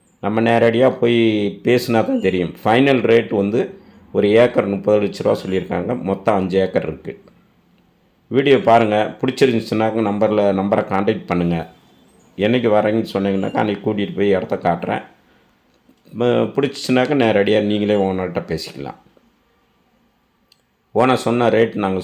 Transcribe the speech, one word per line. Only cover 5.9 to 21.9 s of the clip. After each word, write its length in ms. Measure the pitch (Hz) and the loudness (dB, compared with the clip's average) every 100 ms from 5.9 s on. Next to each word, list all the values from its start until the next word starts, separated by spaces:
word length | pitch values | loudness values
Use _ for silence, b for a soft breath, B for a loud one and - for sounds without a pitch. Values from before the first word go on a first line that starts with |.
| 123 | -6
மொத்தம் 320 | 92 98 - | -4 -4 0
அஞ்சு 240 | 101 95 95 | 0 0 0
ஏக்கர் 280 | 92 - - | 0 -2 -6
இருக்கு. 280 | 73 - - - _ _ _ _ _ _ _ _ _ - | -10 -14 -16 -20 _ _ _ _ _ _ _ _ _ -4
வீடியோ 260 | 120 139 123 | 0 4 4
பாருங்க, 540 | 113 117 110 107 107 - | 6 4 4 0 -2 -4
பிடிச்சிருந்துச்சுன்னாக்க 920 | 131 131 135 113 107 110 110 110 104 | -4 2 2 2 -2 -2 -2 0 -2
நம்பர்ல, 320 | 101 107 104 101 | -2 0 2 2
நம்பரை 300 | 95 98 110 | 0 0 0
கான்டாக்ட் 440 | 104 98 101 101 - | 0 -2 -2 -4 -2
பண்ணுங்க. 280 | 87 87 85 82 - _ _ _ _ _ - | -2 0 -2 -6 -16 _ _ _ _ _ -4
என்னைக்கு 300 | 104 123 117 | 0 2 2
வரேங்கன்னு 380 | 104 107 110 107 | 2 2 0 -2
சொன்னீங்கன்னாக்கா 480 | 98 98 98 101 - | -4 -2 -2 -4 -2
அன்னைக்கு 200 | 107 101 | -2 -2
கூட்டிட்டு 300 | 107 104 95 87 | -4 -4 -4 -2
போய் 180 | 101 95 | 0 0
இடத்த 200 | - 95 | -2 -4
காட்டுறேன். 440 | - 170 - - - _ b b b b _ _ _ _ _ 107 | -2 -2 -4 -8 -8 _ b b b b _ _ _ _ _ -4
ம-, 260 | 120 120 113 | 0 0 0
பிடிச்சிச்சுனாக்கா 600 | - 139 - - 127 127 143 | -2 -4 -4 -2 0 2 2
நேரடியா 380 | 117 101 101 107 | 2 2 2 2
நீங்களே 340 | 104 104 104 104 | 2 0 0 2
ஓனர்கிட்ட 460 | 95 92 92 85 85 | 0 -2 -4 -6 -6
பேசிக்கலாம். 480 | 80 - - 69 - _ _ _ _ _ _ _ _ _ _ _ _ _ _ _ _ _ _ _ | -8 -8 -12 -14 -14 _ _ _ _ _ _ _ _ _ _ _ _ _ _ _ _ _ _ _
ஓனர் 300 | 104 127 127 120 | 0 2 2 0
சொன்ன 220 | 120 117 | 0 2
ரேட் 260 | 107 110 | 2 0
நாங்க 260 | 110 98 | 0 -4